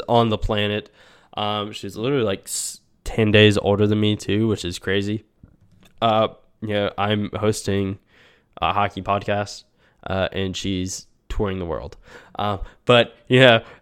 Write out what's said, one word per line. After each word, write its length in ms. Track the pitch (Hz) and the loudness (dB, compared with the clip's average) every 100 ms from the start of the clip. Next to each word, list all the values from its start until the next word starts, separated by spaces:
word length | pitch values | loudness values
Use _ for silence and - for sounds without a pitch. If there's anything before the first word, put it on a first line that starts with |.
| - | 0
on 220 | 117 117 | 2 2
the 80 | 107 | 0
planet. 520 | - 107 104 107 - _ - _ _ - | -2 -2 -2 -4 -8 _ -20 _ _ -6
Um, 380 | 104 104 104 | -4 -4 -6
she's 240 | 104 101 92 | -10 -12 -6
literally, 260 | 120 143 | -2 0
like, 200 | 107 98 | -2 -4
s-, 360 | - - - - _ _ | -8 -10 -10 -12 _ _
ten 280 | - - 107 | -6 0 4
days 260 | 104 107 101 | 8 8 6
older 300 | 98 101 104 | 2 2 2
than 120 | 104 | 2
me 160 | 107 104 | 0 -2
too, 320 | - 101 113 | -2 0 0
which 160 | 98 | -2
is 160 | 87 87 | -6 -8
crazy. 460 | - 98 101 107 - _ - _ _ _ - - | -4 -2 -2 -6 -10 _ -20 _ _ _ -20 -4
Uh, 280 | 113 110 110 - _ - | 0 2 0 -4 _ -12
yeah, 300 | 107 104 101 - | -6 -4 -4 -2
I'm 320 | 101 104 104 | -2 -2 -4
hosting 680 | 98 107 104 - 98 98 98 _ _ _ _ _ - | -2 -2 -2 -2 -2 -2 -6 _ _ _ _ _ -6
a 100 | 85 | -2
hockey 300 | 95 101 - | 0 -2 -4
podcast, 640 | 95 101 101 101 101 - - _ _ _ - | -4 -4 -2 -4 -4 -10 -20 _ _ _ -6
uh, 220 | 95 92 | -4 -2
and 240 | 92 95 90 | -4 -6 -6
she's 520 | 95 92 92 - - _ - | -4 -4 -4 -8 -16 _ -8
touring 320 | - 104 95 | -4 -4 -4
the 60 | 85 | -6
world. 320 | 64 - - - - - - | -8 -10 -16 -20 -20 -14 -6
Uh, 200 | 104 98 - - - | -4 -4 -8 -4 4
but, 280 | 120 113 - - | 4 4 -2 2
yeah, 320 | 127 131 113 - - | 6 8 6 2 -14